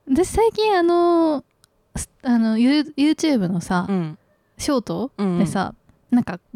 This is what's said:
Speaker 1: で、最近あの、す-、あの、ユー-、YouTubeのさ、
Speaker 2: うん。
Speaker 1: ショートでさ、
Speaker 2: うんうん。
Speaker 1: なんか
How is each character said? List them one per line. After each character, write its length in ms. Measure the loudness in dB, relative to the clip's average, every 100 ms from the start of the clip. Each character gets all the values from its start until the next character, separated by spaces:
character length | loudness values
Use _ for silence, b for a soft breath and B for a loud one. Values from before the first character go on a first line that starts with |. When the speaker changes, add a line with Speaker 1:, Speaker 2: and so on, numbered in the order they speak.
| -2
Speaker 1:
で、 160 | 0
最 280 | 0 2 0
近 240 | 2 0 2
あ 80 |
の、 600 | 2 4 4 2 2 -2 -8 _ _ _ _ -12
す-、 140 | -12 _
あ 140 | 0 0
の、 200 | 2 2
ユ 240 | 2 2
ー-、 120 | 0 0
YouTube 520 | 0 2 0 0 0
の 140 | -4
さ、 240 | -2 -4 -2
Speaker 2:
う 40 |
ん。 240 | -4 -4 -10 _ _ _ -8
Speaker 1:
シ 140 | -2
ョ 60 | -2
ー 40 |
ト 300 | -2 -6 -8 -4
で 280 | -2 0 -2
さ、 160 | -2
Speaker 2:
う 40 | -6
ん 20 |
う 20 |
ん。 40 | -8 _ _ _ -2
Speaker 1:
な 40 |
ん 20 |
か 160 | -2 -10 _